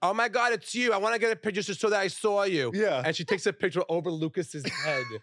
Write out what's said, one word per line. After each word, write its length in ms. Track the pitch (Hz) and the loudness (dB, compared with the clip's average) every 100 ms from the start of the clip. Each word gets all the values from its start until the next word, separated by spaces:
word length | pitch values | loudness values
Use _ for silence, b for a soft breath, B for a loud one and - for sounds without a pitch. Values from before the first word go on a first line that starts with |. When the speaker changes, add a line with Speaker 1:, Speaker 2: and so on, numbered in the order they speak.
Speaker 1:
"Oh 120 | 175 | 0
my 140 | 214 233 | 2 2
God, 220 | 240 240 | 2 2
it's 200 | 226 - | 0 -2
you! 180 | 233 247 | 0 2
I 20 | 202 | 2
wanna 220 | 214 233 | 2 2
get 120 | 226 | 2
a 60 | 220 | 0
picture 240 | 214 196 | -2 -4
just 160 | 202 190 | -4 -2
so 100 | 214 | 2
that 100 | 208 | 2
I 80 | 196 | 0
saw 360 | - 214 202 | 0 2 2
you." 260 | 196 170 127 | 2 2 0
Speaker 2:
Yeah. 280 | 190 214 139 | 0 2 2
Speaker 1:
And 100 | 156 | 0
she 100 | 151 | -2
takes 200 | 170 196 208 | -2 -2 0
a 60 | |
picture 300 | - 196 175 - | 0 0 0 0
over 200 | 165 170 | 0 -2
Lucas's 540 | 160 160 - 165 151 131 | -2 -2 -4 -6 -6 -8
head. 380 | - 156 139 117 | -4 -2 -2 -4
Speaker 3:
<laughs> 40 | 110 | -8